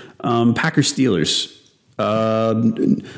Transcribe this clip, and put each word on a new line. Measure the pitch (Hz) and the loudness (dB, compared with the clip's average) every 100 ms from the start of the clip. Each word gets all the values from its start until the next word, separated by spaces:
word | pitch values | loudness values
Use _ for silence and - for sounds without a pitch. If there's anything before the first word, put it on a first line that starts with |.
| - - | -20 -8
Um, | - 120 117 | -2 2 2
Packers | 110 160 151 139 | 2 0 0 0
Steelers. | - 127 90 - - - - _ _ _ - | 0 0 2 0 -2 -4 -12 _ _ _ -4
Um, | 107 110 110 110 110 110 117 - - - - | -2 0 0 0 0 2 0 0 0 -2 -4